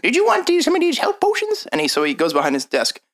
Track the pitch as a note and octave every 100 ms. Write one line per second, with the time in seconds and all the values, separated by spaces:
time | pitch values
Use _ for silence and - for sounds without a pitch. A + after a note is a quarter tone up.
0 | - D4+ G#4+ G#4+ F4+ F4 D4+ F4+ F4 C4
1 | G4+ G4+ G#4 G#4 G#4+ G#4 - D#3 D3+ -
2 | D3+ C#3 E3 D3 D3 C#3 - C3 A2+ -
3 | _